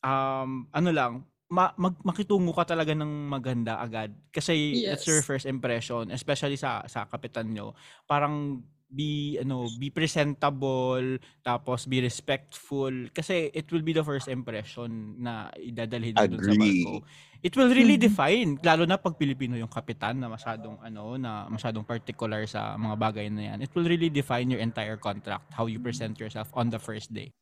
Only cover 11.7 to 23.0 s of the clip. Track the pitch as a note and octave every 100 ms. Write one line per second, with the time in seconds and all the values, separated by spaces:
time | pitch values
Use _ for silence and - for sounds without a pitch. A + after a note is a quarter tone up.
11.7 | B2+ - C3 B2 - - C#3 C#3+ - -
12.7 | C#3 C3+ C3 A#2+ - D#3+ F#3 D#3 D#3+ D3+
13.7 | E3+ D#3 D#3+ D3+ C#3 B2+ B2+ A#2 A2 G#2
14.7 | - A#2+ A2+ G#2+ A2 A#2+ A2+ G#2 - G2
15.7 | A2+ A2+ A#2+ A#2 G#2+ G#2 F2 F#2+ G#2 G#2+
16.7 | F#2 E2+ G2 - - - - F3+ G#3 B3+
17.7 | B3+ A#3+ D4 A3+ G#3 C#3+ G#3 G#3 C#3 E3+
18.7 | D#3+ E3+ F#3+ F#3+ E3 C#3+ C3+ C3 A#2+ A2+
19.7 | - - A2 G#2 B2+ B2 A2+ - A2+ A2
20.7 | A2 A2+ G#2+ G#2+ B2+ B2+ G#2+ G2 A2 A#2+
21.7 | A2 G#2+ A#2 - A#2+ A2+ G#2+ G#2+ G#2 G#2+
22.7 | G#2 A2 G#2+